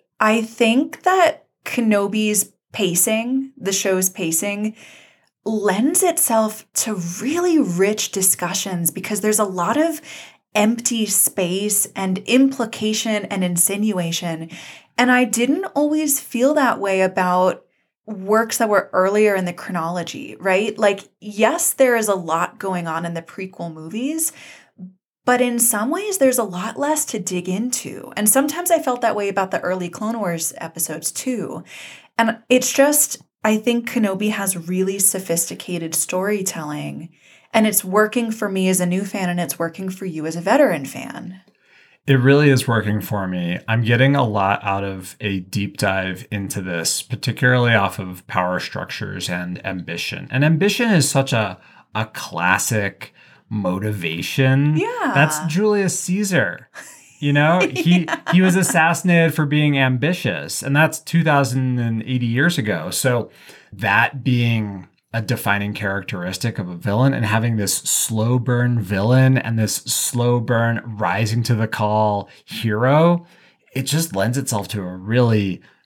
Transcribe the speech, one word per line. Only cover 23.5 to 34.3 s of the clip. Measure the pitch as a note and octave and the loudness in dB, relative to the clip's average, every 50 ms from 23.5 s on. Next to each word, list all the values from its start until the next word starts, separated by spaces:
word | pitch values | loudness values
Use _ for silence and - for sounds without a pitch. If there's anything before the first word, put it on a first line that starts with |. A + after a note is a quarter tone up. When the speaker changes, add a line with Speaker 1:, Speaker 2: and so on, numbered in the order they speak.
| F#3 - F3 E3 D#3 | -12 -12 -12 -12 -12
Speaker 1:
movies, | D#3+ D#3 E3 F#3 A3 B3+ C#4+ D#4+ D#4+ D#4+ - - - - - - - - _ _ - F#3 F#3 - _ _ _ _ _ - | -12 -12 -10 -6 -4 -4 -4 -2 -2 -4 -6 -6 -10 -20 -20 -20 -20 -20 _ _ -18 -18 -18 -18 _ _ _ _ _ 0
but | - B3 B3 | 0 2 2
in | B3+ B3 A#3+ A#3+ | 2 0 0 0
some | - - A3+ G#3 A3 C4 | 0 0 0 0 -2 -2
ways, | D#4+ F#4 G#4 G#4+ F#4 - | -2 -4 -4 -4 0 2
there's | C4+ C4 B3+ B3+ | 2 2 2 2
a | A3 | -2
lot | G3 F3 F3+ F#3+ - - - | -4 -4 -6 -6 -6 -6 -4
less | C#4+ D4 D#4 D4+ - | -2 -2 -2 -2 -2
to | - - G#3 | -4 -6 -6
dig | F3 - F#3 F3+ F3 F#3 | -6 -4 -6 -6 -4 -4
into. | F3+ G#3 A#3 B3+ B3 - - - - - - - - | -4 -2 -2 -4 -4 -6 -8 -8 -12 -14 -14 -10 -6
And | - G#3 G#3+ | -2 0 2
sometimes | - C4+ C#4+ D#4 - F4 F4 F4 | 2 2 2 0 -2 -4 0 2
I | E4 D#4+ | 2 2
felt | - C4 B3 A#3+ | 2 0 -2 0
that | B3 A3+ G#3 | 0 0 0
way | G#3 G3+ G3 | 0 -2 -2
about | F#3+ G3 F#3+ F#3 F#3+ | 0 -2 -2 -2 -2
the | - | -2
early | - F3+ F#3 F#3 F3+ E3+ | -2 -2 -2 -2 -4 -6
Clone | E3+ - G#3+ A3 A#3 A#3 | -8 -6 -6 -4 -4 -2
Wars | G3+ F3+ E3+ E3 D#3+ - - - | -2 -2 -2 -4 -4 -6 -8 -8
episodes, | - D#3+ - E3+ - - D#3 D3+ D3+ - - | -12 -12 -8 -6 -6 -6 -6 -6 -6 -8 -8
too. | - - C4 B3+ A3 E3 - - E3+ - - - - - - - - - _ _ - | -6 -4 -4 -4 -4 -4 -6 -8 -10 -12 -14 -18 -20 -18 -18 -20 -20 -20 _ _ -2
And | A3+ A3+ A3+ - _ - | 0 0 -2 -4 _ 2
it's | B3 B3+ B3+ - - | 2 4 4 2 4
just, | - C#4 D4 D4 D4 - - - - - _ _ _ - | 4 4 4 4 2 0 0 -4 -10 -14 _ _ _ 0
I | G#3+ A3 | 2 2
think | G#3+ A3 A#3+ A#3 A#3+ A#3 - | 2 2 0 0 0 -2 -2
Kenobi | - B3 G#3+ G3 G3 F#3 G#3 G#3+ | -2 0 0 0 0 -2 -2 -2